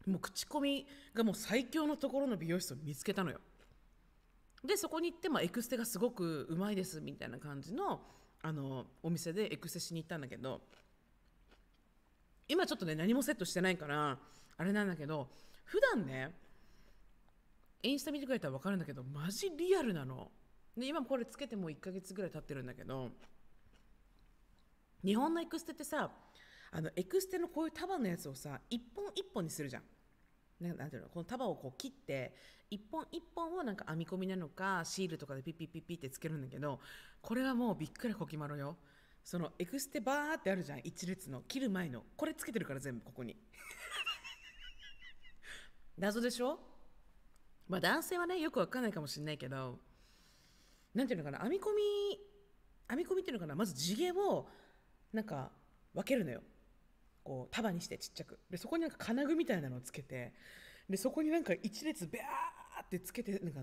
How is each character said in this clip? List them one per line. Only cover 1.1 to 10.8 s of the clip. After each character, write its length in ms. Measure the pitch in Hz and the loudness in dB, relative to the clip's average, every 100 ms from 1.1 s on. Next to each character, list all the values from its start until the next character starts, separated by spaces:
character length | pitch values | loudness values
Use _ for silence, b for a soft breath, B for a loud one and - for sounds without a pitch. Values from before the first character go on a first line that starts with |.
が 80 | 220 | 2
も 100 | 226 | 4
う 20 | |
最 320 | - - 220 247 | 4 2 2 4
強 200 | 320 302 | 2 2
の 100 | 294 | 2
と 140 | 269 | 2
こ 100 | 262 | 2
ろ 60 | 277 | 2
の 100 | 202 | 2
美 120 | 165 | 2
容 100 | 175 | 0
室 160 | - | 0
を 20 | 135 | -4
見 180 | 151 143 | -6 -4
つ 80 | |
け 100 | - | -2
た 80 | 196 | 0
の 80 | 175 | 0
よ。 100 | - - - - - - - - - - - - - | -2 -10 -20 -20 -20 -20 -20 -20 -20 -20 -20 -20 -6
で、 120 | 262 403 | 2 2
そ 120 | 339 | 2
こ 100 | 320 | 0
に 140 | 339 | 0
行 40 | 339 | 0
っ 40 | |
て、 80 | 370 | 2
ま 100 | 226 | 4
あ、 40 | |
エ 60 | 170 | 4
ク 140 | 240 | 2
ス 60 | 233 | 0
テ 80 | 233 | 0
が 100 | 226 | 0
す 140 | 185 | 2
ご 100 | 240 | 2
く 360 | 240 170 156 - | 2 0 0 -2
う 80 | 165 | 0
ま 160 | 202 | 0
い 40 | 202 | 0
で 60 | |
す 160 | 180 156 | -2 -4
み 140 | 147 | -8
た 120 | 143 120 | -6 -6
い 40 | |
な 80 | 123 | -6
感 220 | 147 139 | -8 -8
じ 120 | 147 | -4
の、 260 | 240 392 180 B B B B | -2 0 0 B B B B
あ 100 | 160 | -4
の、 340 | 156 135 131 - - | -2 -2 -4 -8 -6
お 80 | 165 | -2
店 220 | 165 170 | 0 0
で 200 | 175 214 | 0 0
エ 40 | 151 | -2
ク 120 | 170 | -6
ス 60 | |
テ 60 | 175 | -6
し 140 | - | -4
に 80 | 165 | -6
行 20 | |
っ 40 | 160 | -4
た 100 | 165 | -6
ん 20 | |
だ 80 | 135 | -6
け 80 | - | -6
ど、 260 | 131 104 - - | -4 -6 -8 -20